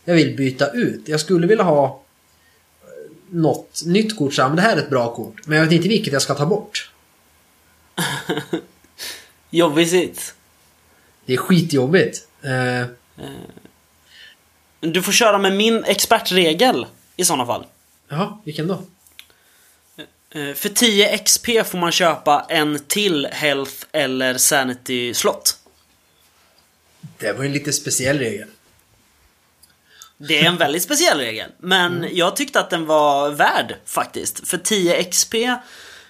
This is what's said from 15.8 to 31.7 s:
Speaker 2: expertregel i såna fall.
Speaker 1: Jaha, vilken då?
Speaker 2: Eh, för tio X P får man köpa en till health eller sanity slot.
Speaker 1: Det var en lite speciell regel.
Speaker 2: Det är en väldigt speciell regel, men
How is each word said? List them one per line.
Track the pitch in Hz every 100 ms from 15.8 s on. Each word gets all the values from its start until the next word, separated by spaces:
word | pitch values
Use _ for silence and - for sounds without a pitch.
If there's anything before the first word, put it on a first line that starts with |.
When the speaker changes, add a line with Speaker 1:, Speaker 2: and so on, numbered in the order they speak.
Speaker 2:
expertregel | - - - 226 - 185 165 165 254 151 113 - _ -
i |
såna | 180 143 120
fall. | 101 - _ _ _ -
Speaker 1:
Jaha, | 147 - -
vilken | 151 151 160
då? | 185 - _ _ - - _ _ _ _ _ _ - - _ _
Speaker 2:
Eh, | 156 143
för | 139 208
tio | 202 240 202 208
X | 202 - -
P | - 226
får | 214 180
man | 175
köpa | 160 175 147 151 143 -
en | 160 151 147 143
till | 208 208 151 139
health | - 151 139 135 - -
eller | 156 135 131 131 127
sanity | - 147 127 120 - 123 120
slot. | 107 202 - - - _ _ _ _ _ _ _ _ _ _ _ _ _ _ - -
Speaker 1:
Det | 104
var | 101
en | 139
lite | 143 147
speciell | 131 - 120 127 147
regel. | 117 104 - - _ _ _ _ _ _ _ _ _ _ _ _ _ - - -
Speaker 2:
Det | 147 151
är | 165
en | 175
väldigt | 151 160
speciell | 180 294 339 170
regel, | 117 110 92 -
men | 175